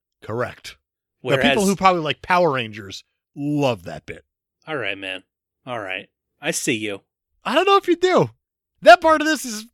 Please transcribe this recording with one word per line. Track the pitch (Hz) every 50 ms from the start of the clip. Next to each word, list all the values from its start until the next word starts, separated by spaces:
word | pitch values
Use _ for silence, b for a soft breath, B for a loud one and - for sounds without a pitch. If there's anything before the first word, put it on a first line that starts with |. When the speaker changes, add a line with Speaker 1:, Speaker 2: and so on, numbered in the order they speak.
| _ _ _ _
Speaker 1:
Correct. | - - 107 120 120 - - - - - - _ _ _ _ _ _ _ _ _
Speaker 2:
Whereas | - 127 143 135 131
Speaker 1:
The | 143
people | 139 - 196
who | 190 196
probably | - 185 190 180 175 156
like | 151 135 - -
Power | - 185 180 180 160
Rangers | 135 131 117 110 104 107 101 95 95 - - _ _ _ _ _ -
love | 147 143 147 147 147 143 131 117 95 85
that | 87 80 76 -
bit. | - - - - _ _ _ _ _ _ _ _
Speaker 2:
All | 156 156
right, | 139 113 98 101 98
man. | 95 95 95 92 - _ _ _ _ _ _ _ -
All | 131 123 113
right. | 101 92 92 95 - _ _ _ _ _ _ _
I | 143 156
see | 170 - - 165 127
you. | 110 107 104 101 98 _ _ _ _ _ _ _ _ -
Speaker 1:
I | 185 226
don't | 311 370
know | 392 392
if | 392 -
you | - 339
do. | 339 - 370 359 254 151 113 - _ _ _ _ _ _ _ _ _
That | - 277 339 349
part | 330 320 311 302
of | 302 311
this | 311 240 -
is | 254 214 214 220 240